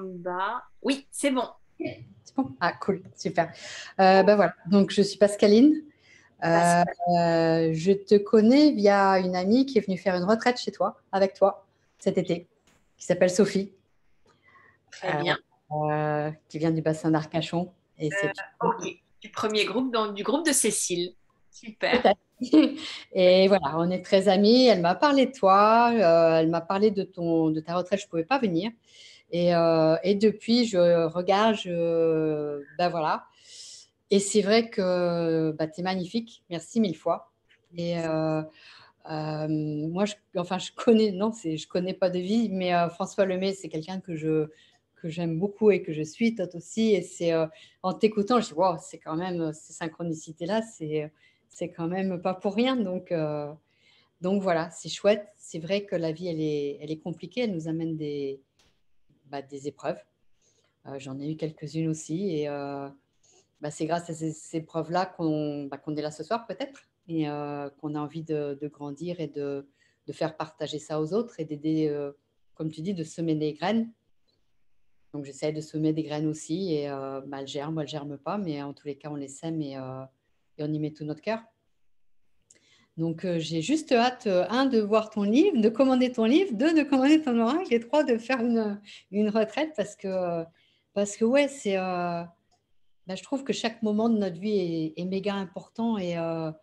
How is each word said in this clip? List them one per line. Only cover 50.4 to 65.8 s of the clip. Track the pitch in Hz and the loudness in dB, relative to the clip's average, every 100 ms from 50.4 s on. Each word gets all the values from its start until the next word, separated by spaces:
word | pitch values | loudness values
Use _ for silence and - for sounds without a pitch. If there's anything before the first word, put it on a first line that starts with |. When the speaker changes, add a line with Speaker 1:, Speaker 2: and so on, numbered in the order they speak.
| 170 220 | -4 -4
Speaker 2:
c'est, | 226 - 151 151 151 _ _ _ _ | -6 -12 -6 -6 -6 _ _ _ _
c'est | - 165 | -12 -12
quand | 165 165 | -6 -4
même | 190 190 180 | -4 -4 -4
pas | 185 | -4
pour | 185 208 | -4 -4
rien. | 202 254 254 | 0 0 0
Donc, | 190 180 - | -2 -6 -4
euh, | 170 151 151 147 156 _ _ _ _ _ - | -4 -2 -4 -8 -12 _ _ _ _ _ -8
donc | 180 202 | -4 -2
voilà, | 190 165 165 | 0 0 -2
c'est | - 160 | -10 -14
chouette. | - 202 214 - _ | 0 2 2 -2 _
C'est | - 165 | -14 -12
vrai | 160 202 | -4 -4
que | 202 180 | -2 -4
la | 160 | -2
vie, | 160 180 | -4 -6
elle | 160 | -4
est, | 156 147 143 143 | -2 -2 -4 -8
elle | 151 | -10
est | 156 | -8
compliquée. | 180 165 180 247 | -8 -10 -10 -6
Elle | 233 | -4
nous | 170 156 | -4 -6
amène | 160 165 160 | -4 -4 -6
des, | 147 143 139 135 _ _ _ _ _ _ _ _ 135 | -6 -6 -6 -8 _ _ _ _ _ _ _ _ -14
bah, | 139 | -14
des | 135 143 139 | -12 -10 -10
épreuves. | - 143 180 _ _ _ _ _ _ _ _ - | -8 -8 -8 _ _ _ _ _ _ _ _ -16
Euh, | 139 | -14
j'en | 135 135 | -12 -10
ai | 147 | -8
eu | 156 | -8
quelques-unes | 156 156 147 160 160 | -8 -10 -10 -4 -4
aussi. | 156 - 160 202 | -4 -6 -6 -4
Et, | 151 147 | -4 -4
euh, | 143 143 139 139 139 _ _ _ _ _ - | -6 -8 -10 -12 -16 _ _ _ _ _ -12
bah, | 151 | -12
c'est | - 160 | -6 -4
grâce | 170 170 | -4 -6
à | |
ces, | 156 160 | -8 -8
ces | 151 - 165 | -8 -10 -10
épreuves-là | 160 165 156 175 185 | -8 -8 -4 -4 -4
qu'on, | - 160 151 147 147 | -4 -2 -2 -4 -6
bah, | 139 | -10
qu'on | 139 | -12